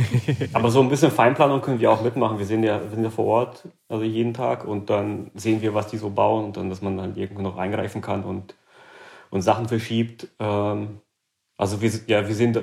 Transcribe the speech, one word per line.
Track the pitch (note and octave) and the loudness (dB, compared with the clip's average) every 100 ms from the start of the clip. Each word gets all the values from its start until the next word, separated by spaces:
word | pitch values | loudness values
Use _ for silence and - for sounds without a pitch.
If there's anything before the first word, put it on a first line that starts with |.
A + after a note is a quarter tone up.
| A#2 B2 | 0 0
<laughs> | - C3+ - | 0 -2 -2
Aber | A2+ A#2 | 0 2
so | B2+ | 4
ein | B2+ | 4
bisschen | C#3 D#3 | 4 4
Feinplanung | - A#2 C#3+ C#3+ C3+ | 6 4 6 4 4
können | C#3 B2 | 0 2
wir | A2+ | 4
auch | C#3+ | 4
mitmachen. | A#2 B2+ A2 G#2+ | 2 0 0 0
Wir | G2 | 0
sind | A2 | 2
ja, | A2 G#2 | 2 0
wir | G#2 | -2
sind | G#2+ | -2
ja | A2+ | -2
vor | A2 G#2 | 0 2
Ort, | A2 B2 - - - - | 2 0 -4 -20 -20 -8
also | A2 | -4
jeden | A2 A2 A#2 | -2 0 -2
Tag, | A#2 B2 B2 - | -2 -2 -4 -4
und | G#2 G2 | -6 0
dann | G#2 G#2 G2 G2+ G2 | 0 0 -4 -8 -6
sehen | A2 A2 | 0 0
wir, | G#2+ G#2 | 2 -2
was | G2+ | -2
die | A2 | -6
so | G#2+ | -4
bauen | G2+ G#2 A2 G#2+ | 2 2 2 -2
und | G2+ | -6
dann, | F#2+ | -6
dass | F#2+ | -6
man | G2+ F#2+ | -4 -4
dann | F#2 F#2+ | -6 -8
irgendwo | G2 G2+ | -8 -6
noch | G2 F#2 | -6 -4
eingreifen | F#2+ G#2 G#2 G#2+ | -4 -4 -4 -6
kann | G2 G2 | -4 -4
und, | F#2+ F#2+ G2 - _ - - - - - - | -4 -8 -10 -20 _ -20 -20 -20 -20 -20 -8
und | G2 | -2
Sachen | F#2 G#2+ A2+ | 2 2 2
verschiebt. | A2+ - A2+ A#2 - - - | -2 -2 -2 -2 -4 -16 -8
Ähm, | G#2+ G#2 G#2 G#2 G#2+ G#2 _ _ _ _ _ - | -4 0 0 -2 -6 -12 _ _ _ _ _ -4
also | G2+ G2+ | -4 0
wir | A2+ | -2
sind, | A2 - | -2 0
ja, | G#2 G2+ | 0 0
wir | G#2+ | 2
sind, | A#2+ A2+ | 2 2